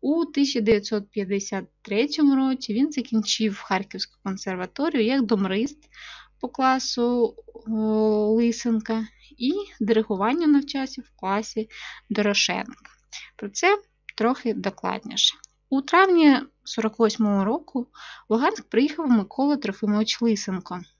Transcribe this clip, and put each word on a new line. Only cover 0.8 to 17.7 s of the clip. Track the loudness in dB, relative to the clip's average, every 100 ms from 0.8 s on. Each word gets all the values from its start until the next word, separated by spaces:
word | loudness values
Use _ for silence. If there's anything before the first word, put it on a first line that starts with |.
| 2 -6 -4
п'ятдесят | -8 -4 -4 -4 -8 -10 _
третьому | -6 -2 -2 2 2 4
році | 2 -2 -4
він | -2 0
закінчив | -2 -2 -2 -2 -2 -2 -4
Харківську | -4 -4 -4 -10 -12 _
консерваторію | -8 -8 -6 -6 -8 -4 -2 0 0
як | 0 0
домрист | 0 0 -2 -4 -6 _ -20 -20 -20 -20 _
по | -12
класу, | 0 0 2 -2 -2 0 2 0 -2 -20 -18 -6
о, | -2 0 2 2 2 2
Лисенка | 2 2 0 0 -2 0 -4 -4 _ -20 -6
і | -2 -2 -6 -6
диригуванню | 0 2 2 0 0 2 4
навчався | 4 4 -6 -6 -10
в | -18 _
класі | -4 -2 -2 -6 -8 -10 -16 -18 _
Дорошенка. | 0 2 2 2 0 -2 -12 -20 _ _ -18 -18 _
Про | -10
це | 0 2 2 -2 _ _ -2
трохи | 0 0 -2
докладніше. | -2 -4 -4 -6 -6 -6 -2 -2 -2 -20 _ _
У | -4
травні | 2 4 6 8 8 6 0 _
сорок | -12 -4 -4 2
восьмого | 0 2 2 2 0
року | -2 -4